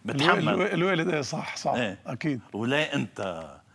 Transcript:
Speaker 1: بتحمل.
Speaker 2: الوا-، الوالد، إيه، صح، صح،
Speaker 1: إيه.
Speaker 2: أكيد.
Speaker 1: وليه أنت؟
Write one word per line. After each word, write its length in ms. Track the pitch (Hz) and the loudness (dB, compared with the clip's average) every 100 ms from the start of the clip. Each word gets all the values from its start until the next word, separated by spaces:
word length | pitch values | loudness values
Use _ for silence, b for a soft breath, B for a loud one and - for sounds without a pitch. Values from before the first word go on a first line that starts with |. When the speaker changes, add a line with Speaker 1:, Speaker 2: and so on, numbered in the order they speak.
Speaker 1:
بتحمل. 440 | - 139 160 185 165 | -4 2 4 4 4
Speaker 2:
الوا-، 240 | 185 196 | 2 2
الوالد، 360 | 175 185 175 175 | 2 2 2 2
إيه، 120 | 156 | 0
صح، 360 | 127 - - - | -2 -6 -6 -4
صح، 160 | 151 | -2
Speaker 1:
إيه. 260 | 127 110 - - | 0 -2 -4 -8
Speaker 2:
أكيد. 340 | - 156 127 - | -4 -2 -2 -4
Speaker 1:
وليه 300 | 101 120 143 151 | -4 0 2 2
أنت؟ 560 | 143 104 - 95 82 78 69 - | 0 -2 -4 -6 -6 -10 -16 -4